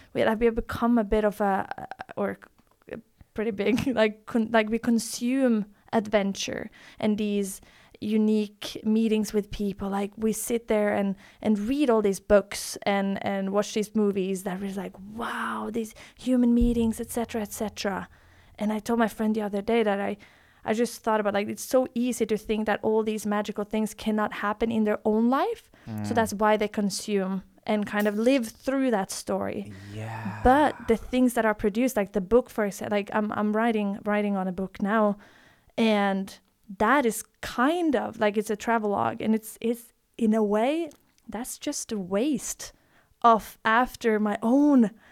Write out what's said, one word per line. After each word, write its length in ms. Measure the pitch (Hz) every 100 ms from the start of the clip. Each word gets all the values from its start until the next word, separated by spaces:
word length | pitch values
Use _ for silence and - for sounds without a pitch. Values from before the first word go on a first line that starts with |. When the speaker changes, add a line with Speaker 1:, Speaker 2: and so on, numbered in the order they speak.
| -
Speaker 1:
we, 120 | - 220
like, 140 | 220
we 40 | 233
have 80 | 226
become 420 | 226 - 233 240
a 80 | 202
bit 180 | 214
of 160 | 208 196
a, 480 | 202 190 - - - - - -
or 220 | 196 196 - _ _ _ -
a 60 | - - _ -
pretty 180 | - 220
big, 360 | 196 202 233 269
<laughs> 80 | 240
like, 300 | 220 214 -
con-, 240 | 240 220
like, 180 | 226 214
we 80 | 226
consume 880 | 240 233 - - 240 262 262 220 202 - -
adventure 760 | 226 214 214 196 196 - - 214 - - -
and 180 | 214 208
these 440 | 208 202 196 - - - - -
unique 800 | 208 214 214 214 208 - - -
meetings 480 | 214 214 226 214 202
with 180 | 214 202
people. 380 | - 202 196 196
Like, 220 | 196 202 214
we 160 | 220
sit 340 | 208 - 233 226
there 260 | 214 208
and, 220 | 208 196 190 - -
and 160 | - 214
read 320 | 208 277 285
all 120 | 220
these 180 | 208 190
books 580 | - 208 202 - - -
and, 400 | - 202 196 196 -
and 260 | 196 190
watch 220 | 202 202
these 220 | 220 208 220
movies 480 | 208 202 185 190
that 160 | 190 185
we're 140 | 202
like, 200 | 196 185 190 196 220
"Wow, 540 | 233 240 226 220 214
these 220 | 226 220 - - -
human 340 | 247 254 240
meetings, 460 | 240 240 233 226 220
et 100 | 233
cetera, 300 | - 226 233
et 120 | 208
cetera." 560 | - 214 - 202 185 175 - _ _ _ -
And 140 | 202
I 60 | 214
told 200 | 208 233
my 80 | 220
friend 260 | - 214 220
the 60 |
other 200 | 208 202
day 220 | 202 233
that 180 | 208 196
I, 160 | 202 202 - _ _ _ -
I 80 |
just 280 | 214 233 -
thought 200 | - 220
about, 120 | 208
like, 140 | 202 214
it's 160 | 220
so 240 | - 262 254 233
easy 300 | 247 233 220
to 100 | 214
think 280 | - 214 214
that 140 | 208
all 200 | 220 220
these 220 | 220 214 208
magical 380 | 208 214 214
things 300 | 208 214 214
cannot 400 | - 220 214 208
happen 360 | - 208 214 233
in 140 | 226
their 160 | 214 208 220
own 240 | 214 233
life. 420 | 269 381 466 - _ -
So 260 | 214 208
Speaker 2:
Mm. 40 | 233
Speaker 1:
that's 180 | 220
why 240 | 202 214 214
they 100 | 208
consume 760 | 208 202 190 - 202 190 190 - _ -
and 200 | 214 202
kind 200 | 208 208
of 100 | 208
live 300 | 226 277 226
through 420 | - - 269 262
that 200 | 214 190
story. 600 | - - 196 139 - 101 95 101 104
Speaker 2:
Yeah. 460 | 110 110 107 98
Speaker 1:
But 320 | - 269 285 - -
the 80 | 214
things 380 | - 254 254 233
that 100 | 220
are 80 | 214
produced, 400 | 214 202 254 226
like 160 | 190
the 100 | 208
book, 280 | 180 233 -
for 160 | - 208
example, 320 | 185 220 208
like, 140 | 202
I'm, 180 | - 208
I'm 220 | 202 208 208
writing, 440 | 233 220 202 202
writing 320 | 214 208 208 196
on 120 | 190
a 20 |
book 300 | 180 190 -
now, 340 | 196 220 214 202 - - - _ _ -
and 600 | 226 208 202 196 190 - _ _ _ 196
that 260 | 214 277 240
is 180 | 208 - _
kind 540 | - - 254 349 330 247
of, 240 | 214 214
like, 180 | 214 208
it's 120 | 208
a 60 | 208
travelogue, 680 | - 233 214 196 113 233
and 140 | 214 220
it's, 220 | 220 -
it's, 320 | 226 240 - _ _ -
in 160 | 226
a 100 | 220
way, 460 | 208 208 240 320 330 - _ _ -
that's 300 | 196 247 -
just 340 | - 285 -
a 60 | 220
waste 760 | 185 196 277 247 - - - - _ _ _ _
of 360 | 233 226 - - 226
after 540 | 226 247 - 233 214
my 180 | 214 202
own 500 | 226 269 294 269 214 - -